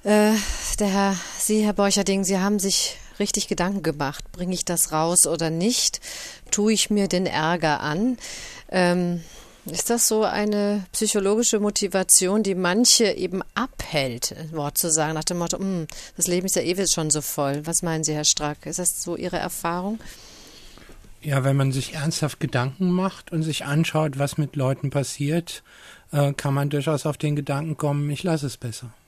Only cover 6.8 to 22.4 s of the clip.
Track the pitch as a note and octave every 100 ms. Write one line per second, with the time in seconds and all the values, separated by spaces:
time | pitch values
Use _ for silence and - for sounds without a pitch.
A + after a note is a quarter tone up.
6.8 | - G#3 G3 F3+ F#3 - D#3 F3 D#3+ D3
7.8 | D3+ D#3 A#3+ B3 - - - - - F#3
8.8 | F3 F3 F3 F3 E3 - - - - E3+
9.8 | - A#3 - A3 G#3+ - G#3 G#3 G3+ G#3
10.8 | F#3 - G#3+ G#3 G3 G#3+ A#3+ G#3+ G#3 G3+
11.8 | G3 F#3+ F#3 - F#3 G#3 G3 F#3 F3+ F#3+
12.8 | A#3+ - G#3+ - F3+ F#3 - - B3+ -
13.8 | - D#3 C3+ A#2+ - - D#3+ D#3+ C#3+ -
14.8 | F3 D#3 D3+ D#3+ D#3 F3 E3+ - F#3+ F#3
15.8 | D#3 - - - F3+ F3 F#3 F#3 - F3+
16.8 | F3+ - D#3 D#3 C#3+ - C#3 C#3+ D3+ E3
17.8 | F3 D#3+ D#3 D3+ D3+ - D3 D3 - E3+
18.8 | F3 - - F3 F3+ F3 F3 - E3+ F3
19.8 | F#3+ A3 - - - - - - - -
20.8 | - - - - D3+ C#3 C3+ C#3 C3+ C3+
21.8 | - D#3+ D3 - D3+ -